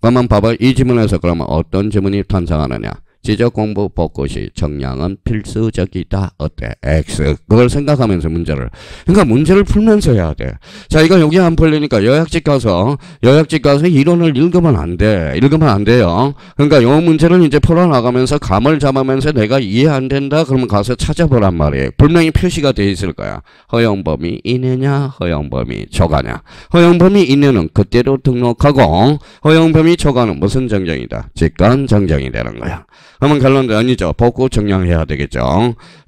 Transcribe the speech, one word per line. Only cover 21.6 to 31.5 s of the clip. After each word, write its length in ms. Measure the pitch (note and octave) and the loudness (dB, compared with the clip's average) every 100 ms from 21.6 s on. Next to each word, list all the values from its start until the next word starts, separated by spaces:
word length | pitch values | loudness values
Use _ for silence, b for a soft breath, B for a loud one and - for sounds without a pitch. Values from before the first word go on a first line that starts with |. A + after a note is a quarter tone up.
| D2+ C#2 C2+ - | -2 -2 -2 2
분명히 360 | D3 E3+ D#3+ | 4 4 2
표시가 400 | - F3+ E3 C#3 | 0 -2 -2 -2
돼 180 | A2 G2+ | 0 -2
있을 220 | F#2 F#2 | -2 -6
거야. 280 | B1 G1+ G1+ - b b | -8 -10 -12 -16 b b
허용 320 | A#2 A2+ G2 | 0 0 0
범위 380 | D#2+ C#2 E2+ - | -4 -4 -6 -6
이내냐? 720 | - B2+ B2+ B2+ C#3 C#3 C3+ - | -4 -4 -2 -2 -2 -2 -4 -6
허용 280 | F2 D#2 D2 | -4 -4 -4
범위 380 | B1+ A#1 G#1+ G1+ | -6 -6 -8 -8
초과냐? 560 | - E2 D2 A#1 - - B B | -2 0 -2 -4 -8 -16 B B
허용 260 | E3+ E3+ F3 | 4 4 6
범위 240 | F#3 G3+ | 4 4
이내는 460 | C#3 C#3 C#3+ A2+ D#2+ | 2 2 2 2 0
그대로 460 | - G2 A#2+ B2+ C3+ | -2 0 0 0 -2
등록하고 1000 | C#3 B2 A#2+ A#2 E3 C3+ F#2 E2+ B2 D3+ B B | -2 -2 -2 0 2 2 2 2 2 0 B B
허용 260 | D3+ D#3+ E3 | 2 4 4
범위 260 | D#3+ D#3+ E3+ | 4 2 2
초과는 440 | D3+ B2 A2+ C#2+ | 0 0 -2 -2
무슨 260 | G2 C3 B2+ | -2 -2 -2
정정이다? 640 | G2+ F2 C#2 A#1 A1 - - | -4 -4 -6 -8 -12 -10 -2
직권 500 | D#2+ | -2